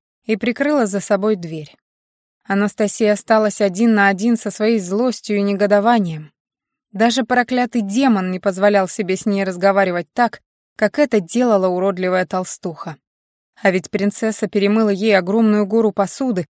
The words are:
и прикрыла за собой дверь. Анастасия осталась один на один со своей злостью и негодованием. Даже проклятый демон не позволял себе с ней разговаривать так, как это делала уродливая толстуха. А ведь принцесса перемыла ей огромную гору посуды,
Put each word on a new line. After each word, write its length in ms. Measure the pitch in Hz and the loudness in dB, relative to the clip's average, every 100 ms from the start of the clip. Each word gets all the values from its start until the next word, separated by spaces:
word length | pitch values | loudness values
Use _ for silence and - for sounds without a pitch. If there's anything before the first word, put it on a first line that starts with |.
| _ _ - | _ _ -6
и 60 | 220 | -4
прикрыла 480 | 233 233 285 294 214 | -2 -2 0 0 0
за 140 | 190 | -2
собой 360 | - 202 214 202 | -2 -2 0 -2
дверь. 400 | 170 160 147 _ _ _ _ _ _ _ | -6 -12 -14 _ _ _ _ _ _ _
Анастасия 680 | - 196 202 - 208 - 208 | -4 0 0 0 -2 0 0
осталась 480 | 208 - 220 214 - | 0 2 2 2 0
один 340 | 202 180 233 214 | -2 2 2 4
на 140 | 196 | 2
один 280 | 185 226 226 | 2 0 0
со 140 | 208 | -2
своей 260 | - 214 226 | -2 0 0
злостью 600 | 180 196 254 220 - 208 | -2 -2 -2 -4 -4 -2
и 40 | |
негодованием. 880 | 202 196 202 202 214 240 180 156 151 _ _ _ _ _ _ | 0 0 2 2 4 2 0 -6 -12 _ _ _ _ _ _
Даже 320 | 196 233 240 | -2 0 0
проклятый 580 | 226 247 240 254 247 240 | 0 0 0 0 -2 -2
демон 480 | 196 214 269 202 185 | -2 0 2 2 0
не 100 | 185 | -4
позволял 480 | 202 185 208 202 185 | -4 0 2 2 0
себе 280 | - 180 190 | -2 -4 -4
с 100 | 214 | -2
ней 180 | 196 | -2
разговаривать 640 | 190 175 196 196 190 175 160 | -2 0 2 4 2 0 -4
так, 280 | - 143 - _ _ _ - | -2 -2 -2 _ _ _ -2
как 240 | 208 - | -2 2
это 200 | 294 214 | 2 2
делала 480 | 165 233 247 202 185 | 0 0 2 2 2
уродливая 600 | 180 190 185 185 185 180 | 0 -2 0 0 0 -2
толстуха. 680 | 185 180 - 180 151 175 143 _ _ _ _ _ _ | -4 -6 -8 -10 -10 -12 -14 _ _ _ _ _ _
А 120 | 196 | 0
ведь 180 | 185 - | 0 -2
принцесса 580 | 196 202 - 220 214 202 | -2 -2 -2 -4 -4 -4
перемыла 420 | 208 202 214 220 | 0 0 2 2
ей 280 | 190 220 196 | 0 2 2
огромную 480 | 175 220 220 208 196 | 2 2 2 2 2
гору 260 | 226 226 | 0 0
посуды, 540 | 202 190 - 262 185 160 | 0 -2 -2 -2 -2 -6